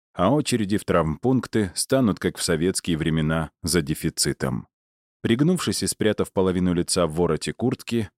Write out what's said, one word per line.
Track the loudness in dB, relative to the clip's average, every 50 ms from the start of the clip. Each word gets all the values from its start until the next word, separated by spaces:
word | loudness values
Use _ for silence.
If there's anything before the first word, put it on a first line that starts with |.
| _ _ _
а | 0 2 2
очереди | 2 2 0 0 0 0 0 0 0 -2
в | 0
травмпункты | 2 2 2 2 2 0 -2 0 2 2 2 0 0 -2 -2 -2 -2 -2
станут, | -6 -4 0 2 2 2 2 2 0
как | -2 -4 -4 -2
в | -2
советские | 0 0 2 2 0 0 -2 -2 -2 -2 0
времена, | 0 0 0 0 0 0 0 -2 -2 -6 _ _ -4
за | -2 0 0
дефицитом. | 0 0 -2 -4 -4 -4 -4 -2 -2 -4 -4 -4 -4 -4 -4 -4 -8 _ _ _ _ _ _ _ _ _ _ _
Пригнувшись | -2 0 2 2 2 2 0 0 -2 -4 -4 -2 -4
и | -4
спрятав | -2 0 0 0 2 0 -2 -2
половину | 0 0 0 2 2 2 2 2 2
лица | 0 0 0 0 0 0
в | 0 0
вороте | 0 0 0 0 -2 -4 -6
куртки, | -6 -4 -2 -4 -4 -4 -6 -4 -4 -4 -4 -4 _